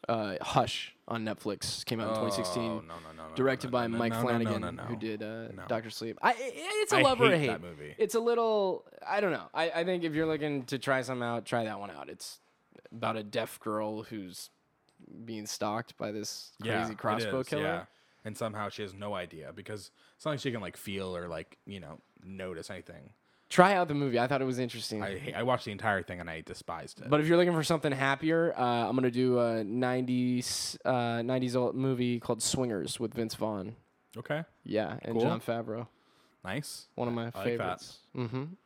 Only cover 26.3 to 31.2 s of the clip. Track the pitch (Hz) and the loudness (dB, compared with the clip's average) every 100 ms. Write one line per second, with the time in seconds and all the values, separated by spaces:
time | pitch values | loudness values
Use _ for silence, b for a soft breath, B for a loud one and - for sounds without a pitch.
26.3 | 80 78 90 - 82 71 - - 147 151 | -8 -10 -12 -8 -8 -10 -12 2 2 6
27.3 | 170 180 165 139 160 151 135 135 135 156 | 6 6 4 2 2 2 2 2 2 2
28.3 | 165 170 - 123 120 110 127 127 120 127 | 4 4 4 2 4 2 4 4 4 4
29.3 | 123 117 113 104 120 127 127 127 123 123 | 6 4 2 0 0 2 2 2 2 2
30.3 | 123 - - - - - 127 120 117 | 2 0 -4 -4 -2 2 2 2 0